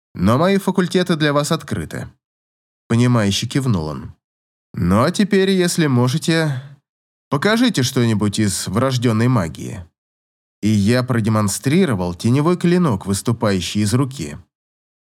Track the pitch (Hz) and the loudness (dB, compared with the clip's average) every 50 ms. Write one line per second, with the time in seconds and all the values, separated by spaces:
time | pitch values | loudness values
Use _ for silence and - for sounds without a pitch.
0 | _ _ _ - 87 101 117 135 165 190 196 196 196 196 180 - 180 175 - 185 | _ _ _ -2 2 2 2 4 2 2 2 2 0 0 0 0 -2 0 0 -2
1 | 180 180 175 147 151 147 143 147 143 - 170 143 - - 107 87 78 - - 64 | 0 0 0 0 0 0 0 0 0 0 -4 -6 -4 -6 -6 -6 -6 -8 -10 -12
2 | - - - _ _ _ _ _ _ _ _ _ _ _ _ _ _ _ 117 117 | -12 -12 -16 _ _ _ _ _ _ _ _ _ _ _ _ _ _ _ 2 2
3 | 120 123 123 117 104 101 98 - - 120 - 143 131 135 107 87 78 78 73 65 | 4 4 4 2 2 2 0 -2 -4 -4 -4 -2 0 0 0 0 -2 -4 -8 -10
4 | - 82 - _ _ _ _ _ _ _ _ _ _ _ - - - 87 95 107 | -12 -16 -18 _ _ _ _ _ _ _ _ _ _ _ -6 -2 0 2 4 4
5 | 127 175 180 - 208 - 202 190 190 190 196 185 175 175 - - 156 147 131 120 | 2 2 2 0 0 2 2 2 2 2 2 2 0 0 0 0 0 2 2 2
6 | 123 123 127 160 - - 165 165 160 156 135 123 - - - _ _ _ _ _ | 2 2 0 -2 -2 0 0 0 0 -2 -4 -6 -10 -14 -20 _ _ _ _ _
7 | _ _ _ _ _ _ 139 143 156 202 220 233 254 247 - 143 127 - - 127 | _ _ _ _ _ _ -4 0 2 2 2 4 2 2 2 0 -2 0 0 2
8 | 120 117 110 98 107 104 - - 107 101 85 - - 87 90 117 131 135 127 123 | 2 2 2 2 0 0 0 0 0 0 -2 -4 -6 -4 -2 0 0 0 0 0
9 | 113 123 110 107 117 127 131 110 87 82 65 - - - - 95 87 - _ _ | 0 0 2 2 2 2 2 0 0 -2 -6 -10 -12 -12 -12 -14 -16 -18 _ _
10 | _ _ _ _ _ _ _ _ _ _ _ _ - 107 110 104 98 107 120 127 | _ _ _ _ _ _ _ _ _ _ _ _ -2 0 2 2 2 2 2 0
11 | 123 127 120 117 107 110 107 107 104 98 - - - 135 143 185 196 151 117 90 | 0 0 -2 0 0 0 0 0 0 0 -4 -2 -2 0 2 2 2 2 0 -2
12 | 87 87 87 - - 117 123 143 147 170 180 175 - 175 175 180 175 - 107 90 | -2 -4 -6 -2 0 0 2 2 2 2 0 2 2 2 2 2 2 2 0 -2
13 | - 95 98 95 - 123 113 - - 104 98 92 85 - - 104 104 98 113 123 | -2 -4 -4 -2 -2 -2 -2 0 0 0 0 0 -2 -4 -2 -2 0 0 0 0
14 | 143 127 131 147 - 147 76 78 - _ _ _ _ _ _ _ _ _ _ _ | -2 -2 -4 -10 -10 -10 -12 -14 -18 _ _ _ _ _ _ _ _ _ _ _
15 | _ | _